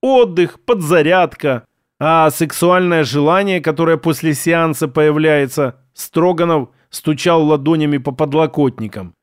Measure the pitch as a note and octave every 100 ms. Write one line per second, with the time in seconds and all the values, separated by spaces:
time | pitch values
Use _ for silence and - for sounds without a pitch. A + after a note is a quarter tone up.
0 | B3+ C4 A#3 E3+ F3 - - A#3 D#3 E3+
1 | D3+ F#3 F3 - D3+ B2 _ _ _ _
2 | D3 E3 D#3 - E3 - E3+ F3+ F3+ E3+
3 | C#3 C3+ D3 F3+ G3+ F#3 D#3 D3+ E3 D#3+
4 | E3 D3 D#3+ C#3+ - E3+ E3 C#3+ D#3 C3
5 | D3+ D3+ D#3 D3+ C#3 C#3 C3+ - _ _
6 | - - F3 E3+ E3+ D#3+ B2 _ _ -
7 | - D3 F3 E3 D3+ D3+ C#3 D#3+ D3+ C#3+
8 | B2+ B2+ D3+ D3 D#3 - C#3 B2 A2 G2+
9 | F2+ _